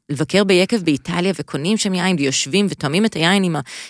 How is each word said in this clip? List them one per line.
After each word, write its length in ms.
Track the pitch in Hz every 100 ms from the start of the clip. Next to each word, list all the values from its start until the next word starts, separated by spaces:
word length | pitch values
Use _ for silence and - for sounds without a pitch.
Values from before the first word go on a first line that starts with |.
| -
לבקר 360 | 143 156 190
ביקב 320 | 196 180 190 233
באיטליה 560 | 165 139 - 170 185 170
וקונים 380 | - 143 160 214
שם 180 | 202
יין, 220 | 185 185 175
ויושבים 480 | 139 135 - 190 202
וטועמים 340 | - 135 170
את 100 | 220
היין 300 | - 165 196
עם 120 | 185 151
ה-, 40 | 123 -